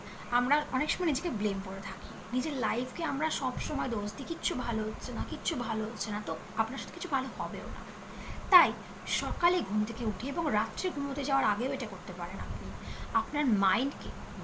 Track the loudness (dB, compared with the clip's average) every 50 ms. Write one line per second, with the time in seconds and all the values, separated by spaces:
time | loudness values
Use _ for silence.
0 | -4 -10 -12 -12 -4 0 2 2 4 6 4 4 4 2 0 0 0 0 0 2
1 | 2 2 2 2 2 0 0 0 2 0 0 0 -2 -4 -6 -6 -6 -8 -8 -8
2 | -10 -10 -10 -10 -8 -2 0 0 0 0 0 0 0 0 2 0 0 -2 -2 -2
3 | -2 0 0 2 0 0 0 0 0 -2 -2 -2 -2 -2 0 0 0 0 0 0
4 | -2 -2 -4 -6 -6 -6 -4 -4 -2 -2 -2 0 0 0 0 0 0 -2 -4 -6
5 | -6 -4 -4 -2 -2 -2 -4 -4 -2 -2 -2 0 0 0 0 0 0 -2 -4 -4
6 | -4 -4 -4 -4 -4 -4 -6 -6 -6 -4 -2 0 0 0 -2 -6 -8 -8 -8 -8
7 | -4 -2 -2 -2 -2 -2 -4 -6 -6 -4 -6 -6 -6 -6 -6 -8 -8 -10 -12 -12
8 | -12 -12 -12 -10 -8 -8 -8 -6 2 8 8 10 10 8 4 -2 -6 -12 -14 -12
9 | -6 -4 -2 -2 0 0 0 4 4 4 4 4 2 2 2 2 2 2 0 -2
10 | -2 -2 -2 -2 -2 -2 0 0 2 4 4 2 2 0 -2 -2 -2 0 0 0
11 | -2 -2 -2 -2 0 2 4 4 4 4 4 2 2 0 0 -2 -4 -6 -6 -8
12 | -8 -8 -8 -6 -6 -6 -4 -4 -4 -4 -4 -4 -4 -6 -6 -6 -6 -6 -6 -6
13 | -4 0 2 2 2 2 2 2 4 6 6 6 6 6 6 4 4 0 -2 -4
14 | -6 -8 -8 -8 -8 -10 -8 -8